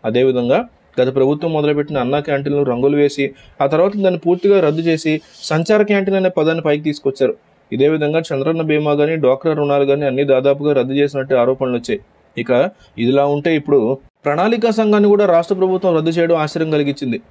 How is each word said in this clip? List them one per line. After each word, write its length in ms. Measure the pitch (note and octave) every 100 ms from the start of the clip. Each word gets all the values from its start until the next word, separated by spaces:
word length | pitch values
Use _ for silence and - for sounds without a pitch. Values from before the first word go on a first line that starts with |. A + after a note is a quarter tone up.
| A2+
అదేవిధంగా 600 | A#2+ C3 B2 A#2+ D#3+ B3 _ _ -
గత 140 | B2+ C3+
ప్రభుత్వం 380 | C3+ D3 E3+
మొదలుపెట్టిన 440 | D#3 D3 D3 D3 C#3+
అన్నా 220 | B2 C#3+
క్యాంటీన్లు 440 | D3 C#3 C#3+ C#3+
రంగులు 340 | C#3 A#2+ C#3 C#3+
వేసి, 340 | C#3+ C#3+ C3+ - - -
ఆ 40 | C#3
తర్వాత 320 | D#3 F#3+ G#3
దాన్ని 220 | F#3+ F3
పూర్తిగా 400 | E3+ F3+ G3+ G3
రద్దు 220 | D#3 D#3
చేసి, 400 | E3 D#3+ D#3+ D#3 - -
సంచార 400 | - D#3 E3 G#3+
క్యాంటీన్ 320 | G3+ G3+ F#3+ G3
అనే 140 | F#3
పదాన్ని 340 | F3+ D#3 D#3+
పైకి 200 | D#3 D3
తీసుకొచ్చారు. 520 | D3+ D3 C3+ C3+ B2+ - _ _ _
ఇదే 180 | A#2+ C#3+
విధంగా 300 | D#3 D3 E3
చంద్రన్న 420 | D#3 C#3 C#3 E3
బీమా 320 | D#3 D3+ D3+
కానీ, 220 | D3 D3 D#3+
డ్వాక్రా 380 | C3 C3 E3
రుణాలు 320 | D3+ C#3+ C#3+ C#3
కానీ 200 | C#3+ C#3+
అన్నీ 180 | B2+
దాదాపుగా 500 | C#3 C3 C#3 C#3+ D3
రద్దు 200 | C#3 B2+
చేసినట్టు 420 | C#3 C#3+ C#3+ C3+ C3
ఆరోపణలు 420 | A#2+ C3 C3 B2
వచ్చాయి. 220 | A#2+ G#2+ - _ _ -
ఇక 320 | A#2+ B2 F3 _ _ -
ఇదిలా 280 | A#2 C#3 C#3+
ఉంటే, 300 | C#3+ D#3 D#3
ఇప్పుడు 420 | D3 C#3+ A2+ C3+ _ _ -
ప్రణాళికా 460 | D3+ G3+ A3+ A3+
సంఘాన్ని 380 | G#3+ G#3+ G#3 G3+
కూడా 160 | G#3 G3+
రాష్ట్ర 300 | E3 E3+ F#3
ప్రభుత్వం 400 | F#3 F#3 F#3 D#3+
రద్దు 140 | D#3+
చేయడం 260 | E3 E3+ E3+
ఆశ్చర్యం 360 | D3+ E3 D#3+
కలిగించింది. 500 | D3+ C#3+ C#3+ C3 A2+ _